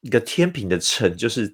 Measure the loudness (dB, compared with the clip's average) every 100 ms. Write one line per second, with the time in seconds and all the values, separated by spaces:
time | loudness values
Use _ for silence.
0 | 0 0 2 0 0 0 -2 0 0 2
1 | 0 0 -2 -2 -4